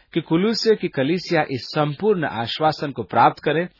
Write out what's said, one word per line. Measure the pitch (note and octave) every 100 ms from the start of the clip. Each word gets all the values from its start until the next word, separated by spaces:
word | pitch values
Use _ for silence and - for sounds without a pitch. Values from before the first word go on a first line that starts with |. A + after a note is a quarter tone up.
| _
कि | E3+
कुलुस्से | - E3+ G#3+ G#3+ A3+ G#3
की | F3
कलीसिया | - C3+ F#3 - E3
इस | D3 B2+ -
संपूर्ण | D#3+ D3+ C#3+ G#3 F#3+
आश्वासन | C#3+ A2 A#2 - D#3 D3 D3
को | B2
प्राप्त | G2+ A#2 C#3+ -
करे | D#3 D3+ F3+